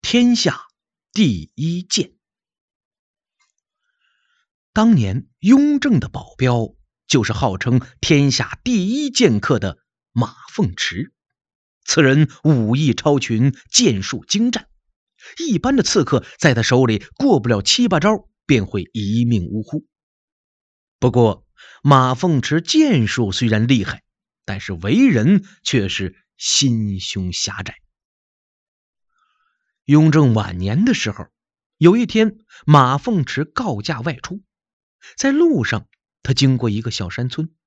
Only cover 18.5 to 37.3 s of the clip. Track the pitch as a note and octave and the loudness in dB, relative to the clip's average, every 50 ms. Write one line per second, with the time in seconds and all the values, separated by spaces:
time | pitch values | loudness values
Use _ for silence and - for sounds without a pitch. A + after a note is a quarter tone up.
18.5 | C#3+ A2+ F#2+ - - G2+ F2 - _ A2 G#2 G2 G#2+ A#2 A#2+ A#2 A#2 G2+ E2+ - | 0 0 0 -2 -6 -8 -8 -8 _ -6 -4 -2 0 0 0 0 0 -2 -2 -4
19.5 | G2+ A2 A2 - - D4+ _ _ _ _ _ _ _ _ _ _ _ _ _ _ | -8 -8 -8 -8 -10 -12 _ _ _ _ _ _ _ _ _ _ _ _ _ _
20.5 | _ _ _ _ _ _ _ _ _ _ - B2 - B2 A#2 G#2+ G2 - _ _ | _ _ _ _ _ _ _ _ _ _ -2 0 2 4 2 2 2 -4 _ _
21.5 | _ _ - - - _ - C#3+ C#3 C3 B2+ B2+ B2+ B2 - F3+ D#3 C3 - - | _ _ -20 -20 -20 _ 0 2 2 4 4 0 -2 -2 -2 0 0 0 -2 -2
22.5 | D3+ E3+ E3+ - - D#4 D#4+ C#4+ G#3+ C#3 A2 G2+ - C3 A#2 G2 F#2 - B2 A2+ | -4 -4 -2 0 2 2 4 4 2 2 0 0 0 -2 -2 -2 -2 -2 -2 0
23.5 | A2 G#2+ A2+ A#2+ C3+ A#2 F#2 - - - _ _ _ _ _ _ _ _ _ - | 0 0 2 2 2 0 0 -4 -8 -12 _ _ _ _ _ _ _ _ _ -12
24.5 | G2+ G#2 - - F#2+ D#2+ E2+ G2+ C#3+ A3+ C4+ C4 E3 A2+ A2 D#3+ G#3 F3+ - - | -10 -10 -8 -10 -10 -6 -4 -2 2 4 4 4 4 2 4 4 4 2 0 -4
25.5 | - _ _ - - A#2+ G2 F#2 - - G2 F2+ - _ _ _ _ _ - - | -20 _ _ -2 -2 0 0 -2 -4 -6 -6 -8 -10 _ _ _ _ _ -6 -2
26.5 | - - C#3 C3 A#2 A2+ G#2+ G#2 G2 F#2+ - - - G2+ F#2 F2+ F2 - - G2 | -2 0 2 0 0 0 -2 -4 -4 -6 -8 -8 -8 -6 -6 -6 -6 -6 -8 -8
27.5 | F#2+ G2 F#2+ - - _ _ _ _ _ _ _ _ _ _ _ _ _ _ _ | -8 -10 -12 -14 -14 _ _ _ _ _ _ _ _ _ _ _ _ _ _ _
28.5 | _ _ _ _ _ _ _ _ _ _ _ _ _ _ _ _ _ _ _ _ | _ _ _ _ _ _ _ _ _ _ _ _ _ _ _ _ _ _ _ _
29.5 | _ _ _ _ _ _ _ - C#3+ D3+ D#3 D#3+ D3 D#3 D3 B2+ A2 A2 F#2+ F#2 | _ _ _ _ _ _ _ 2 4 4 6 6 4 4 4 4 2 0 -2 -4
30.5 | F#2 F2 F#2 G2 A2+ D#3+ G#3+ C4 A3+ - - A2 G2 - F2+ _ _ _ _ _ | -8 -6 -6 -2 0 0 0 0 0 -2 -4 -8 -8 -10 -16 _ _ _ _ _
31.5 | _ _ _ _ _ _ D3+ E3+ G3+ A#3+ A#3+ - - A3 A3 G#3+ G#3 - _ _ | _ _ _ _ _ _ 4 4 4 4 -2 -2 0 0 0 0 -2 -8 _ _
32.5 | - - - - D3+ C#3+ C3 B2 C3+ D3 - B3 A3+ F3 B2+ - - C3+ D#3 D#3+ | -20 -6 2 4 6 6 6 4 0 -2 -2 -2 -2 -2 -2 -4 -4 -6 -6 -6
33.5 | _ - B3 G3+ B2+ G2+ G#2 - - A2 A#2 D#3+ A#2+ A#2 - - F3+ G3+ _ _ | _ -6 -6 -4 -6 -6 -6 -8 -8 -6 -6 -8 -8 -8 -12 -14 -14 -16 _ _
34.5 | _ _ _ _ _ _ _ _ _ _ - - _ - - C4+ C#4 D4+ F4 E4 | _ _ _ _ _ _ _ _ _ _ -20 -20 _ -4 -2 0 2 2 2 2
35.5 | C#4+ E3 A2+ - A#2+ G#2 - _ _ _ _ _ _ _ _ - C3 C3+ C#3 C3+ | 2 0 0 -2 -4 -6 -8 _ _ _ _ _ _ _ _ -2 0 2 4 2
36.5 | C3 A#2+ B2 A2+ G2+ G#2+ A#2 A#2+ - - F#2+ E2+ - - B2 B2+ | 2 2 0 -2 -2 -4 -6 -8 -8 -8 -8 -8 -6 -8 -8 -6